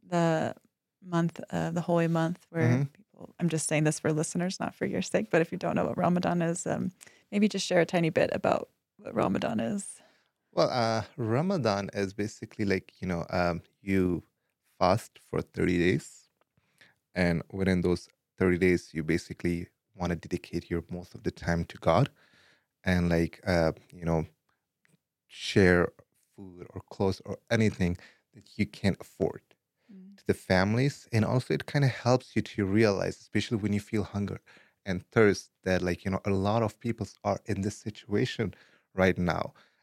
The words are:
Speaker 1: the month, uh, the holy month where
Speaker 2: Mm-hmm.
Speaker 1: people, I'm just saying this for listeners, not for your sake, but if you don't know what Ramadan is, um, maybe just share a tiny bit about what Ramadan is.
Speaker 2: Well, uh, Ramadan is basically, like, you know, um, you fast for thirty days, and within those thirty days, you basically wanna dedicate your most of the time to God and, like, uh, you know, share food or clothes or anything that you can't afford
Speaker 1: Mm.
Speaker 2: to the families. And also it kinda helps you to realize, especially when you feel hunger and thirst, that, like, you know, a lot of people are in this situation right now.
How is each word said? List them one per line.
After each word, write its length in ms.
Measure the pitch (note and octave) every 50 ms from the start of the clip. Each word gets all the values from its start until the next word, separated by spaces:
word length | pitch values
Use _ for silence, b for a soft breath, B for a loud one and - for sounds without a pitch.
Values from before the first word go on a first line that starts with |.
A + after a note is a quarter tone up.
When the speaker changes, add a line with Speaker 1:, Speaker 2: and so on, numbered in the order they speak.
| _
Speaker 1:
the 480 | F#3 F3 E3+ E3+ E3 D#3+ D#3+ D#3+ - - - _ _ _ _ _ _ _ _ -
month, 380 | F3+ E3+ E3+ E3+ E3 - - - -
uh, 200 | - E3+ E3 E3
the 120 | E3 F3 E3
holy 260 | - E3+ E3+ E3 E3
month 380 | E3 E3 D#3+ D#3+ F3+ - _ _
where 180 | - E3 B2 A#2+
Speaker 2:
Mm-hmm. 140 | A#2+ C3 C#3+ C#3 _
Speaker 1:
people, 420 | - - _ _ - - - - -
I'm 80 | F3 E3
just 200 | D#3+ D#3+ - -
saying 160 | D#3+ D3+ D#3
this 160 | D3+ D#3 -
for 120 | - D#3 D#3
listeners, 480 | D#3 D#3+ - - F3+ F3 F#3 - -
not 140 | - - -
for 120 | - -
your 160 | G3 - - F#3
sake, 280 | - - F#3+ G#3+ -
but 100 | - E3 D#3+
if 100 | - -
you 60 | F3+
don't 180 | - E3 D#3+
know 100 | - -
what 120 | - - -
Ramadan 440 | F3 E3+ F3 F3 F3 F3 F3 F3 E3
is, 240 | E3 E3+ E3+ -
um, 260 | - - - - F#3 - b b b b b b b -
maybe 160 | G#3 G#3 G#3
just 180 | - G3 -
share 140 | - F3+ F3+
a 60 | E3
tiny 240 | - - F3 E3+ D#3+
bit 200 | - - - - -
about 380 | - - - - - - - _ _ _ _ _ _
what 160 | G#3 - -
Ramadan 460 | A2+ - - - - - - - A3
is. 400 | A2+ A#2 G#3 G3+ - - - - b b b b b b b _ _ _ -
Speaker 2:
Well, 180 | F3+ D#3+ -
uh, 340 | - B2 A#2 A2+ A2+ A2 G2+ - -
Ramadan 720 | - A#2+ A2 A2+ C3 E3 F#3+ G3+ E3+ A#2 A2 G2 G2+ G2+ - -
is 180 | G2+ G2 F#2+ G2
basically, 520 | G#2+ G#2 G#2+ - - - - - - G#2+
like, 360 | G2 F#2+ F#2+ - - _ -
you 80 | - F#2
know, 160 | F2+ E2+ - -
um, 320 | - F#2 F2 F2 E2 E2 - _ _ _ -
you 420 | G2 G2 F#2+ F#2 F2+ F2 D#2+ - _ _ _ _ _ _ _ _ _ _ -
fast 400 | F#2+ F2+ F#2+ A#2 - - _ - _ -
for 120 | - E2 -
thirty 360 | _ - F2+ F2 F2 F2+ F2
days, 500 | E2+ F2+ A2 D#3 - - - - _ _ _ _ _ _ _ b b b b b b b b b b _ -
and 280 | F2+ F2+ F2 E2+ D#2+ - - -
within 300 | F#2+ F#2+ F#2+ F#2 F2+ E2+
those 260 | F2+ F2+ - - - _ _ _ _ _ -
thirty 200 | F#2+ F2+ F2+ F2
days, 360 | F#2 F#2 F2 E2+ - - -
you 100 | D#2+ D#2
basically 640 | D#2 E2 E2 - - D#2+ - - F2 E2+ E2+ F2+ - _ _ _ _ _
wanna 220 | F#2 F2+ F2 E2+
dedicate 540 | E2 - - F2+ F2 - - - F2 - -
your 140 | F2 E2+ D#2+ -
most 240 | F2+ F2 F2 - -
of 80 | - -
the 60 | F#2
time 340 | - - - F2 E2+ E2+ E2
to 120 | - - -
God 320 | - E2+ E2 G2 C#3 - _ b b b b b b b b b b b b _ -
and, 240 | F#2 F#2 F2+ F2 F2
like, 300 | E2+ E2 E2+ D#2+ - - -
uh, 260 | G2+ F2+ E2+ E2 D#2+ D2+ - _ _ -
you 120 | F2+ E2+
know, 220 | E2 E2 D#2+ D#2 - _ _ _ _ _ _ _ _ _ _ _ _ _ _ _ _ _ _ _
share 640 | _ - - - - - A2 F#2+ F2+ F2+ F2 F2 - _ _ - _ _ _ _ _ _
food 300 | - G2+ F#2 F2 F2 F2 -
or 100 | - G#2 - -
clothes 300 | - - G#2 F#2+ F#2+ - -
or 140 | - - - _ -
anything 460 | A#2 A2+ A2 G#2 - - F#2 F2 F2+ b b b b b b b _
that 240 | G#2+ - - - -
you 80 | G2+
can't 300 | - - - - G2+ E2+ -
afford 420 | - - - - F#2+ - - - _ _ _ _ _ _ _ _ _ _ G3
Speaker 1:
Mm. 240 | F#3+ F#3 F#3+ G2+
Speaker 2:
to 80 | - -
the 80 | - F#2
families. 760 | - - - F#2+ F#2 F#2+ G2+ G#2+ A#2+ C3 C#3+ - - - - -
And 120 | A2 A2
also 300 | - A2+ C3 - - D3
it 120 | C#3+ -
kinda 220 | - - D3 C#3+ B2+
helps 480 | - - - A#2+ B2+ B2 - - -
you 60 | A2 G#2
to 220 | - - - G2+
realize, 540 | F#2 G2 A2 A2+ G#2 G2 F#2 F2+ F2+ - -
especially 400 | - - - G#2+ - - B2 G2+
when 140 | G2+ G#2 G2+
you 80 | G#2
feel 240 | - - - G#2+ F#2
hunger 360 | - - G2+ G2+ F#2 F#2+ G#2 _ b b b b b b b -
and 180 | G2+ F#2 F2+ - _
thirst, 400 | - A#2+ A2 G#2 F#2 - - - _ _ -
that, 180 | F#2 F#2 F2+ F2+
like, 220 | F2+ F2 - -
you 60 | G2
know, 100 | F#2+ G2 -
a 60 | G#2
lot 320 | G2 G2 F#2+ G2+ G#2+ A#2 A#2
of 160 | G#2 - _
people 260 | - A#2+ A2 - G2+ - - _ -
are 160 | G#2 G2 - -
in 160 | - G2+ G2 G2
this 140 | G#2+ -
situation 800 | - - A2 G2+ - - - G2+ G#2 B2+ - - - A2+ F#2 - b b b b b b b b
right 240 | F#2+ F#2 F#2 F2 -
now. 340 | F2 F2 D#2+ F2 - - - b b b b b